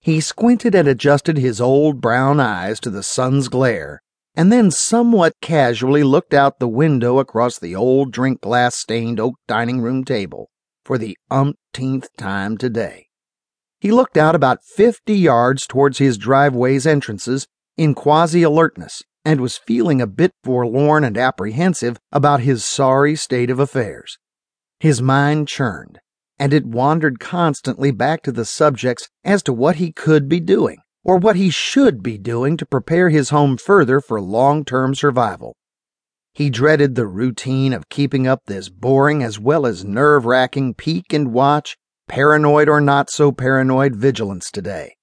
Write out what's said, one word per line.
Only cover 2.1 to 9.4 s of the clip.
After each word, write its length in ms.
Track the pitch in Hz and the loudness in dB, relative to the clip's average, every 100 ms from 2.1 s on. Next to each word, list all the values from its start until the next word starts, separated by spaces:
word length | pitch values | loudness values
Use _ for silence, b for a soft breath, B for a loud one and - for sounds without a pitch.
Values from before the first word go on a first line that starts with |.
| 120 131 147 | 0 2 2
eyes 400 | 123 95 95 110 | 0 -2 -6 -6
to 100 | 123 | -8
the 120 | 101 | -8
sun's 460 | 95 - 127 139 127 | -8 -4 0 0 0
glare, 520 | 127 131 104 73 73 _ _ _ - | 0 0 -2 -8 -16 _ _ _ 0
and 160 | 175 | 4
then 180 | 240 208 | 4 4
somewhat 640 | - - 226 240 226 165 - | 2 -2 0 2 4 2 0
casually 640 | - 160 127 113 127 143 | -4 0 0 0 0 2
looked 280 | 139 143 - | 4 2 2
out 280 | 143 139 - | 2 2 0
the 80 | 123 | -4
window 500 | 113 160 135 120 127 | 0 2 2 2 0
across 400 | 131 113 123 - | 0 -2 -2 -4
the 160 | 85 | -10
old 380 | 92 120 131 139 | -4 0 2 0
drink 280 | 117 131 127 | -2 -2 -2
glass 360 | 98 120 123 - | -2 0 0 -2
stained 420 | - 117 113 113 | -6 -4 -4 -4
oak 160 | 117 123 | -4 -6